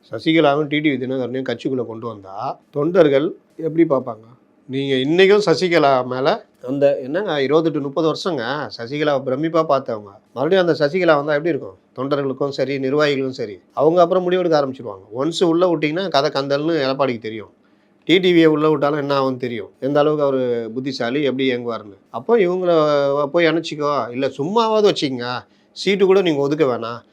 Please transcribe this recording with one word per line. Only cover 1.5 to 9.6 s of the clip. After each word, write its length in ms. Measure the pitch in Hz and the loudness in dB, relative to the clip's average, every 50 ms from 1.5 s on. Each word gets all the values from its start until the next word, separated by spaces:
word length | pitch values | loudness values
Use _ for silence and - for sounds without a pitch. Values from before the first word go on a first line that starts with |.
| 120 117 - - 131 131 117 | -6 -6 -4 -4 -4 -4 -4
கொண்டு 220 | 117 113 110 110 117 | -6 -8 -10 -10 -10
வந்தா, 520 | 110 104 95 95 95 101 117 135 - - _ _ | -12 -12 -16 -16 -12 -8 -8 -8 -8 -10 _ _
தொண்டர்கள் 640 | - 147 147 160 175 190 165 151 139 135 147 190 - - _ _ _ | -6 -4 -2 0 4 4 4 6 4 4 2 0 -4 -8 _ _ _
எப்படி 280 | - 160 156 151 160 165 | -10 -8 -4 2 2 2
பார்ப்பாங்க? 420 | 156 143 131 120 123 113 107 110 113 123 _ _ _ _ _ _ - | 2 2 0 -2 -4 -10 -14 -16 -20 -20 _ _ _ _ _ _ -8
நீங்க 260 | 131 135 139 139 135 | -6 -4 -2 0 0
இன்னைக்கும் 480 | 131 131 143 160 180 190 190 208 214 202 | 0 2 2 4 4 6 6 6 4 4
சசிகலா 600 | 175 160 - 180 180 170 165 151 156 170 131 127 | 2 2 2 2 2 2 4 4 4 4 2 2
மேல 220 | 120 123 127 135 151 202 233 - _ _ _ | -2 -4 -2 0 0 0 -2 -6 _ _ _
அந்த, 380 | - 123 135 139 139 143 143 117 | -8 -6 -2 2 2 2 2 0
என்னங்க, 420 | 135 127 147 180 214 202 156 147 | -4 -6 -4 -4 -4 -2 -2 -2
இருபத்தெட்டு, 400 | 135 127 143 160 160 165 156 151 | 0 2 2 2 2 0 -2 -2
முப்பது 260 | 139 143 135 180 160 160 | -6 -4 -4 -2 0 0
வருஷங்க 360 | 147 - - 196 170 135 113 117 135 151 139 113 | -2 -2 -4 -6 -4 -4 -4 -4 -6 -6 -8 -10
சசிகலாவை 540 | - - 117 117 139 147 156 151 143 135 139 | -10 -12 -12 -10 -6 -2 0 0 0 0 -2
பிரமிப்பா 380 | 139 131 131 156 165 160 165 | -2 -4 -2 -2 0 0 0